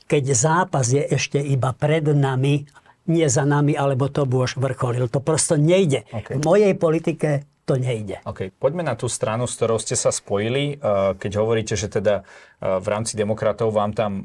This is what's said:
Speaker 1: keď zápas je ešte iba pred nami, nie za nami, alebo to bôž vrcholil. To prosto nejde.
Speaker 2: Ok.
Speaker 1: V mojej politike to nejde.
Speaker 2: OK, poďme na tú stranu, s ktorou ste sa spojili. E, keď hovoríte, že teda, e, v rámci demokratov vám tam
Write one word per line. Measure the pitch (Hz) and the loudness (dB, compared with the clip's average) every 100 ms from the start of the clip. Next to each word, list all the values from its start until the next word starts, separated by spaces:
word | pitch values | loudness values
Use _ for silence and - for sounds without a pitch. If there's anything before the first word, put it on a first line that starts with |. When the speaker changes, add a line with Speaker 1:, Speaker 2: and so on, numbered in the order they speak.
| - | -2
Speaker 1:
keď | 151 135 | 0 2
zápas | 127 156 165 185 143 120 | 2 2 2 0 0 0
je | 139 | 0
ešte | 147 135 - 143 | 0 -2 -2 -2
iba | 143 135 131 123 | 0 0 -2 -2
pred | 147 160 151 | 0 0 2
nami, | 143 135 131 135 143 147 - - _ - | 2 2 2 2 0 -2 -16 -20 _ -2
nie | 165 156 | 2 2
za | 156 | 2
nami, | 143 147 143 147 | 2 4 2 2
alebo | 139 131 139 | 0 0 0
to | 151 | 0
bôž | 135 127 127 - | 0 0 0 -2
vrcholil. | 127 - 123 120 127 | -4 -2 -2 -2 -2
To | 143 | 0
prosto | 160 156 - 160 | 0 0 2 2
nejde. | 151 185 180 127 - 113 | 4 4 4 0 -4 -10
Speaker 2:
Ok. | - 131 | -6 -2
Speaker 1:
V | 156 | 2
mojej | 202 208 190 | 4 4 4
politike | 165 160 165 160 156 139 - _ - | 2 2 -2 -2 -2 -2 -4 _ -2
to | 135 | -2
nejde. | 127 113 101 92 | -2 -4 -6 -10
Speaker 2:
OK, | - 92 95 - | -10 -8 -10 -2
poďme | 135 175 156 | -2 -2 -4
na | 117 | -4
tú | 120 | -4
stranu, | - 113 113 | -4 -2 -2
s | 123 - | -4 -2
ktorou | 113 110 | 0 0
ste | - 120 | -2 -2
sa | 127 - | 0 -2
spojili. | - 101 110 135 143 143 | -2 -2 0 -2 -2 -4
E, | 107 101 98 95 | -2 0 0 -2
keď | 104 101 | -4 -2
hovoríte, | 110 113 107 104 | 0 0 -2 -4
že | 104 | -2
teda, | 110 101 98 | -2 0 0
e, | - - - _ 95 95 | -4 -18 -20 _ -4 -2
v | 101 | -2
rámci | 104 110 107 | -4 -4 -2
demokratov | 104 110 113 101 113 107 | -2 0 -2 0 0 0
vám | 104 | 0
tam | 104 107 98 | -2 -2 -4